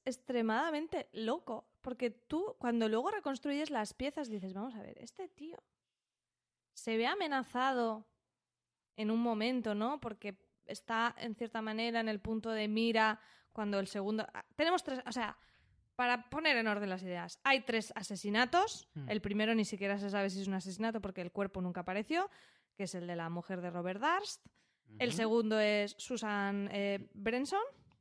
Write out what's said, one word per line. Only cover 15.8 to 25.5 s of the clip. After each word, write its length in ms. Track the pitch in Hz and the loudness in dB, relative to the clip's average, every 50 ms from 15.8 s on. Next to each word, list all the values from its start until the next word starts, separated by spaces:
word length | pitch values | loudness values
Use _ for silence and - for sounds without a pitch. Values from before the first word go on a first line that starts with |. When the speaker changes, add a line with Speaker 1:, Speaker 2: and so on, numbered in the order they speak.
| _ _ _ | _ _ _
Speaker 1:
para 340 | - 247 247 247 240 240 - | 0 2 2 2 2 0 -2
poner 280 | - 294 320 311 285 240 | -4 2 4 4 4 6
en 100 | 226 220 | 4 4
orden 220 | 208 202 208 196 | 2 2 0 0
las 140 | 185 185 185 | -2 -2 -4
ideas, 360 | 185 180 175 175 175 - - - | -4 -4 -4 -6 -8 -8 -2 4
hay 180 | 269 269 269 | 4 4 4
tres 300 | - - 233 226 214 - - | 4 2 0 0 0 -2 -6
asesinatos. 920 | - 190 - 208 185 - 208 208 220 247 247 - 349 381 453 - - - _ - | -8 -8 -6 -6 -4 -2 2 4 4 4 6 6 6 4 4 2 -4 -12 _ -10
Speaker 2:
Hmm. 140 | 156 139 131 | -8 -4 -2
Speaker 1:
El 120 | 214 208 | -2 -2
primero 320 | - 196 202 208 214 220 233 | 0 0 0 2 2 4 4
ni 120 | 226 214 | 4 2
siquiera 320 | - - 190 202 196 202 202 | 2 0 -2 -2 -2 -2 -2
se 100 | 202 202 | -2 -2
sabe 200 | 196 208 196 196 | 0 0 0 0
si 120 | 185 190 | 0 -2
es 60 | 196 190 | -2 -2
un 60 | 196 | -2
asesinato 460 | 190 185 190 185 185 220 226 220 226 | -2 -4 -4 -4 -2 -2 -2 -2 -2
porque 200 | 202 202 180 - | -4 -6 -6 -8
el 100 | 175 175 | -8 -6
cuerpo 300 | - - 202 196 - 196 | -4 -2 -2 -2 -2 -2
nunca 200 | 180 180 175 185 | -4 -4 -4 -4
apareció, 480 | 170 - 185 202 214 - 311 339 381 403 - - - - _ _ _ _ _ | -4 -4 -2 -2 -2 0 0 0 0 0 -4 -12 -20 -20 _ _ _ _ _
que 80 | - 202 | -8 -8
es 100 | 175 - | -6 -6
el 100 | 180 175 175 | -6 -6 -6
de 80 | 175 | -6
la 140 | 170 165 165 | -6 -4 -4
mujer 320 | 170 175 170 - 196 180 | -4 -6 -6 -6 -6 -6
de 80 | 175 180 | -6 -4
Robert 320 | 170 175 170 180 185 202 | -4 -4 -4 -4 -2 0
Durst. 440 | 233 302 339 381 415 415 - - _ - _ _ _ _ _ _ _ - 107 107 | 2 2 2 2 0 -4 -8 -12 _ -20 _ _ _ _ _ _ _ -20 -6 -2
El 100 | 247 240 | -2 0
Speaker 2:
Ujú. 80 | 220 170 | 0 2
Speaker 1:
segundo 420 | 226 220 220 233 226 214 | 2 4 4 4 4 4